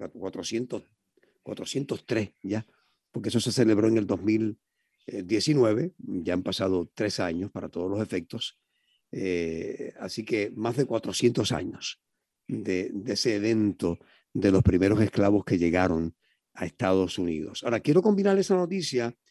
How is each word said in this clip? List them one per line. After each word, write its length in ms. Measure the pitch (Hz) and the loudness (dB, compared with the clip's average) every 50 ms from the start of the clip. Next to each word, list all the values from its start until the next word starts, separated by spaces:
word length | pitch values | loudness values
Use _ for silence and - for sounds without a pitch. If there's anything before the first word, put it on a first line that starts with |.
| 98 - | -12 -14
cuatrocientos, 680 | - - 95 95 - 92 87 - 113 113 123 - 120 104 - _ _ _ _ _ _ _ _ _ _ _ | -12 -10 -10 -10 -8 -8 -8 -6 -4 -4 -4 -4 -8 -10 -10 _ _ _ _ _ _ _ _ _ _ _
cuatrocientos 600 | - - 107 - 95 - - - 143 - 117 - - | -14 -12 -10 -10 -10 -6 -6 -6 -4 -4 -6 -8 -4
tres 260 | - 123 113 104 98 _ _ | -4 -2 -2 -2 -4 _ _
ya, 240 | - 95 104 107 107 _ _ _ _ _ _ _ _ _ | -8 -6 -4 -4 -6 _ _ _ _ _ _ _ _ _
porque 200 | - 113 101 107 | -10 -8 -6 -2
eso 100 | - 117 | -2 0
se 120 | - 123 | 0 0
celebró 360 | - 131 117 110 107 104 107 110 | 0 2 4 4 4 4 4 4
en 80 | 113 | 2
el 100 | 113 104 | 2 0
dos 160 | - 101 85 | 0 -2 -2
mil 360 | 92 107 107 110 110 110 - _ _ _ _ _ _ _ _ _ - | 0 0 0 0 0 -2 -6 _ _ _ _ _ _ _ _ _ -18
diecinueve, 880 | - 117 101 90 87 113 104 - 151 151 143 117 110 104 117 160 185 _ - | -12 -10 -10 -6 -2 -2 0 2 2 4 4 4 4 4 2 0 -4 _ -10
ya 360 | - - 101 92 - 90 90 | -12 -8 -8 -6 -2 -2 -2
han 80 | 90 | -2
pasado 480 | 92 98 92 - 95 95 95 87 85 - _ | -2 -4 -4 -2 0 0 0 0 -2 -4 _
tres 260 | - 113 101 - - | -4 -4 -2 -2 -2
años 300 | 98 87 82 87 98 101 | -4 -2 -2 -4 -6 -6
para 180 | - 95 90 87 | -8 -8 -10 -8
todos 200 | - 87 90 95 | -6 -6 -4 -4
los 120 | 101 107 | -2 -2
efectos. 560 | 110 - 104 90 82 - - 120 - - - _ _ _ _ _ _ _ _ _ _ - - | -4 -2 -4 -6 -6 -6 -10 -8 -10 -10 -12 _ _ _ _ _ _ _ _ _ _ -12 -8
Eh, 800 | - 98 92 90 85 85 82 82 80 - - - - - - - - | -6 -2 -2 0 0 -2 -2 -4 -6 -6 -8 -8 -8 -10 -12 -12 -12
así 240 | 104 92 - - 107 | -12 -10 -8 -8 -4
que 260 | - 123 107 101 107 - | -2 -2 -2 -2 -2 -4
más 200 | 107 110 117 117 143 | -4 -4 -2 0 0
de 80 | 135 | 0
cuatrocientos 680 | - 120 110 - 110 95 - - 120 117 131 107 - | 0 0 -4 -4 -4 -2 4 4 4 4 4 0 0
años 480 | - 78 90 87 - - - - - _ _ _ _ _ _ _ _ _ _ - | 0 -2 -4 -6 -8 -10 -10 -12 -12 _ _ _ _ _ _ _ _ _ _ -8
de, 420 | 127 110 98 104 92 90 98 - - | -8 -6 -4 -2 -2 -2 -2 -4 -6
de 180 | 101 98 120 | -8 -6 -4
ese 240 | 104 - - 123 110 | -4 -2 0 0 0
evento 640 | 101 104 113 113 110 107 101 92 - 107 87 85 - - _ _ _ _ _ | 0 0 2 2 2 2 0 0 0 -2 -2 -2 -2 -8 _ _ _ _ _
de 180 | - - 95 101 | -6 2 4 6
los 120 | 95 95 | 6 8
primeros 400 | - - 92 87 95 101 107 104 | 6 6 6 6 6 6 6 4
esclavos 420 | 110 - - - 101 101 104 101 - | 4 2 2 2 4 4 4 2 2
que 140 | - 95 87 | 2 0 2
llegaron 580 | 87 85 82 90 92 90 85 80 82 82 - _ _ _ _ _ _ _ - | 2 2 4 4 4 4 2 0 0 -4 -6 _ _ _ _ _ _ _ -10
a 100 | - 92 | -8 -8
Estados 540 | 87 - - 98 92 95 95 92 90 - - | -8 -6 -2 0 2 4 4 2 0 -2 -4
Unidos. 440 | 90 85 80 76 76 - - - | -4 -2 -2 -4 -6 -8 -10 -8
Ahora, 180 | - 131 117 107 | -4 -2 -2 -2
quiero 200 | - 147 147 185 | 2 4 4 4
combinar 380 | 175 220 208 190 196 202 196 196 | 6 4 2 4 4 4 4 2
esa 160 | 185 - 196 | 4 2 2
noticia 600 | 180 180 165 196 190 156 - 131 123 117 117 - _ _ _ | 2 2 -2 -2 -4 -4 -2 -2 -2 -2 -2 -6 _ _ _